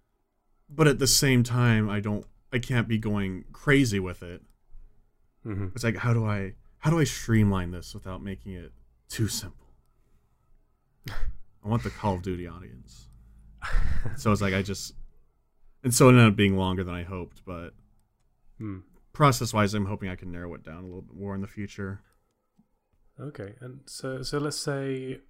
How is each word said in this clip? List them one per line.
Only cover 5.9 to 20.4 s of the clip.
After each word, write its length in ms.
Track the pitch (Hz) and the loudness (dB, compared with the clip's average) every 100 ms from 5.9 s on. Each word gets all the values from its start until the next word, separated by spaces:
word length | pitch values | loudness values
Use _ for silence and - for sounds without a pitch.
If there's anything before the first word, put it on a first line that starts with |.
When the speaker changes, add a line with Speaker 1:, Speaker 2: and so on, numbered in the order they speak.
| 95 | -2
Speaker 1:
how 160 | 120 | 0
do 140 | 117 107 | 0 0
I, 260 | 104 95 - _ _ | -4 -6 -12 _ _
how 120 | 156 | 0
do 80 | 165 | 2
I 60 | |
streamline 680 | 139 - - 113 104 95 87 | 0 -2 2 4 4 2 -4
this 240 | 87 - | -8 -12
without 280 | 104 95 92 | -14 -14 -12
making 300 | 98 95 101 | -10 -12 -14
it 200 | 92 82 - _ _ _ | -16 -16 -20 _ _ _
too 180 | - 107 | -4 -4
simple? 420 | - 98 - _ _ _ _ _ _ _ _ _ _ _ _ _ _ - | -4 -10 -16 _ _ _ _ _ _ _ _ _ _ _ _ _ _ -6
Speaker 2:
<laughs> 20 | |
Speaker 1:
I 600 | - - - - _ 104 | 2 2 0 -10 _ -4
want 140 | 117 | -2
the 80 | 107 | -2
Call 240 | - 107 92 | -4 -2 -2
of 60 | |
Duty 240 | 92 90 87 | -4 -6 -8
audience. 640 | 85 92 62 - - - - - - - - - - - - - - | -14 -18 -20 -20 -20 -20 -20 -20 -20 -20 -14 0 4 6 4 2 0
So 140 | 110 | 2
it's 80 | 101 | 2
like, 120 | 98 | 2
I 80 | 95 | 0
just, 300 | 98 92 - - - - _ _ _ _ - _ | -2 -6 -10 -14 -18 -20 _ _ _ _ -20 _
and 100 | 127 | -2
so 120 | 120 131 | 8 10
it 40 | |
ended 140 | 123 113 | 10 8
up 80 | 101 | 6
being 200 | 101 95 | 4 4
longer 280 | 92 92 | 0 -2
than 100 | 90 | -4
I 80 | 87 | -8
hoped, 380 | 85 95 85 - | -8 -10 -12 -16
but 260 | - 85 85 - _ _ _ _ _ _ _ - | -16 -14 -14 -18 _ _ _ _ _ _ _ -14
Speaker 2:
Hmm. 200 | 107 95 - _ _ | -12 -12 -16 _ _
Speaker 1:
process-wise, 640 | - 143 123 117 110 101 | 2 2 2 -2 0 0
I'm 120 | 104 98 | 0 -4
hoping 220 | 101 98 | -6 -8
I 60 | 92 | -10
can 140 | 92 | -12
narrow 220 | 87 | -12